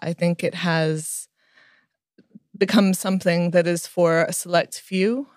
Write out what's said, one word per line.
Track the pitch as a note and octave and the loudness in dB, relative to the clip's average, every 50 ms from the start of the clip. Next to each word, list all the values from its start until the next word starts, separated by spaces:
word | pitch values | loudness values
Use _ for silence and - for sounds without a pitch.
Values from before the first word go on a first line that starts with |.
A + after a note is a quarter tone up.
I | - D#3+ | -6 -8
think | E3+ - F3 F3 E3+ - F3 | -4 -2 -2 -2 0 -2 -4
it | - - | -6 -4
has | E3+ F3 F3 E3 D#3+ D#3+ D#3 D#3 D#3 D#3+ - - - - - _ _ _ _ _ _ _ _ _ _ _ _ _ _ _ _ _ _ _ _ - - _ _ - - | -4 -2 -2 0 0 0 -2 -2 -4 -6 -10 -12 -12 -14 -16 _ _ _ _ _ _ _ _ _ _ _ _ _ _ _ _ _ _ _ _ -20 -20 _ _ -6 -4
become | G3 G3 G3+ A3 G3 F#3+ | -2 2 4 4 4 4
something | F#3 - - F#3+ F#3+ F#3 - F3+ E3+ F3 F3 F3 | 2 0 -2 -2 -2 0 2 2 2 2 2 2
that | E3+ F3 E3+ | 2 2 2
is | F3 F3 E3+ - | 2 0 -2 -4
for | - - F3+ E3+ E3 E3 E3 | -6 0 2 2 4 4 2
a | D#3+ - | 0 0
select | F3 - - F3 F3 E3+ - - - - | -2 -6 -4 0 0 0 0 0 -6 -16
few, | - - F#3+ F#3 F#3+ A3 A#3+ C4+ C#4+ - _ | -10 -4 -2 0 0 0 0 -4 -6 -10 _